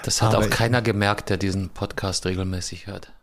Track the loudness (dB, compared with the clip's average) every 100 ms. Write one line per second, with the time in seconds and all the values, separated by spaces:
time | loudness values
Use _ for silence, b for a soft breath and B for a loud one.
0 | -4 2 4 4 4 2 2 2 2 2
1 | 2 2 0 0 0 0 -4 -6 -6 -4
2 | -4 -2 -2 -2 -2 -4 -6 -10 -10 -12
3 | -14 -20